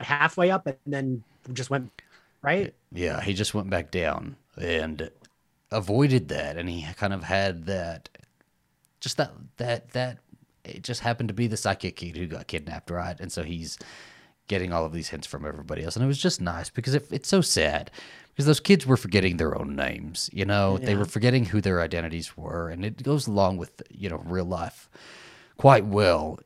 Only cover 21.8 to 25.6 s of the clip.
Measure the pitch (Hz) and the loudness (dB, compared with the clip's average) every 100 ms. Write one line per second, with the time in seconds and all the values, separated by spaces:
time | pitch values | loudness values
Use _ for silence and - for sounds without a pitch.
21.8 | 82 85 82 82 82 - 80 85 85 85 | 2 -2 -4 -6 -8 -12 -8 -6 -6 -4
22.8 | 104 113 131 147 117 101 95 92 - - | -6 -4 0 0 2 4 4 2 -6 -12
23.8 | - - 95 78 80 90 90 87 78 - | -20 -8 -6 -6 -4 -4 -2 -4 -6 -10
24.8 | - - - - - - - - | -20 -20 -20 -20 -20 -20 -20 6